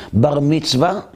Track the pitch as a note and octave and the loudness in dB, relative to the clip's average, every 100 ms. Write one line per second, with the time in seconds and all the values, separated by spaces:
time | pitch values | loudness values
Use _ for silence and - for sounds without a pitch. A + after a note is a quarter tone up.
0 | - G#2 D3 C#3+ C#3+ D#3 - B2+ E3+ G3+ | -4 0 2 2 0 0 0 0 0 -2
1 | - | -8